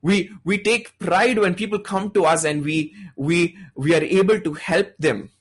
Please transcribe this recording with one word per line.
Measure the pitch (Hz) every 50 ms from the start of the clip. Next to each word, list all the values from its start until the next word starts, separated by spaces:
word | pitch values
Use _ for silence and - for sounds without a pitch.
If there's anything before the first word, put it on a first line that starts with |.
We, | - 160 202 202 170 - - - _
we | 165 202
take | 202 202 208 233 233 - - _ _
pride | - 180 175 185 220 247 254 208
when | 208 185 175
people | 180 214 220 214 202
come | 208 - 196 190 190 208 -
to | 208 175
us | 156 165 165 160
and | 151 151 147 143
we, | 147 156 160 151 151 - - 202 170 -
we, | - 135 147 170 175 170 165 - - 185 - _
we | - 135 151 165
are | 156 151
able | - - 190 190 190 214 208
to | - 165 151
help | 151 - - 160 180 202 202 - _
them. | 156 151 120 107 - - _ _